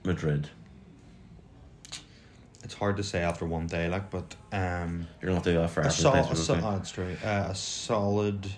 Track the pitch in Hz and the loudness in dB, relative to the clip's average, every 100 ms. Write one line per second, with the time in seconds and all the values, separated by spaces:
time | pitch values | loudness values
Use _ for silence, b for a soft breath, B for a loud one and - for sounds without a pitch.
0 | 92 87 78 73 73 - - - - - | -2 0 0 0 -2 -12 -20 -20 -20 -20
1 | - - - - - - - - - B | -20 -20 -20 -20 -20 -20 -20 -20 -16 B
2 | B B B B B - - - 101 95 | B B B B B -18 -16 -2 0 0
3 | 98 92 85 85 85 82 82 85 85 92 | -2 0 0 -2 -4 -2 -2 -2 0 -2
4 | 98 90 85 - - 101 90 87 85 85 | -4 -8 -8 -16 -8 -2 -2 -2 -4 -4
5 | 85 - 90 90 90 85 82 - 76 - | -8 -6 0 2 4 4 4 2 2 4
6 | 147 135 - 82 80 85 107 98 - - | 6 6 4 2 2 2 2 -2 -4 -6
7 | 90 82 107 101 92 95 - - - 110 | -6 -4 0 0 0 -4 -6 -6 0 0
8 | 101 104 104 101 98 | 2 2 2 0 -6